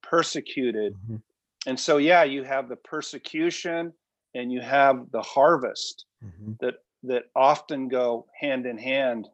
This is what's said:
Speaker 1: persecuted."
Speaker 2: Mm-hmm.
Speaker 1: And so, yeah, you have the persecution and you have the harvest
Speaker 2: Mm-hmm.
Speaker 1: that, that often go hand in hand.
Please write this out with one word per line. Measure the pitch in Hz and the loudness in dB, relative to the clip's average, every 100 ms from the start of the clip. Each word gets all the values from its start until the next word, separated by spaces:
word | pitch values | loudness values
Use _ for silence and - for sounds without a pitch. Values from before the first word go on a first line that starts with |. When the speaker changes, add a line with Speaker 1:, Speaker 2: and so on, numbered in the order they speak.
Speaker 1:
persecuted." | - 170 156 160 - - 127 110 104 | 2 0 2 -4 -8 -2 -2 0 -4
Speaker 2:
Mm-hmm. | 98 107 110 _ _ _ _ - | -6 -10 -12 _ _ _ _ -8
Speaker 1:
And | 127 | -6
so, | - 147 | 2 4
yeah, | 147 175 | 6 6
you | 151 139 | 6 0
have | 131 135 123 | -4 -4 -4
the | 123 | -12
persecution | - 156 139 139 - 156 170 170 185 170 170 160 _ _ _ | -10 -10 -10 -14 -10 -2 -2 -2 -4 -4 -6 -10 _ _ _
and | 127 123 | -8 -6
you | 127 | -6
have | 127 139 139 127 123 | 0 4 6 4 -2
the | 117 | -6
harvest | 107 - 143 165 120 - - - - _ | -2 4 6 6 0 -6 -10 -12 -20 _
Speaker 2:
Mm-hmm. | 107 85 104 110 | -20 -16 -14 -6
Speaker 1:
that, | 127 - _ _ | -6 -6 _ _
that | 127 123 - - | -4 -4 -2 2
often | 135 147 - 147 131 | 4 4 -2 -8 -2
go | 127 123 117 - - | 0 0 -2 -8 -8
hand | 147 131 123 | -4 -2 -4
in | 113 | -8
hand. | 123 135 131 117 104 | -4 0 0 -2 -8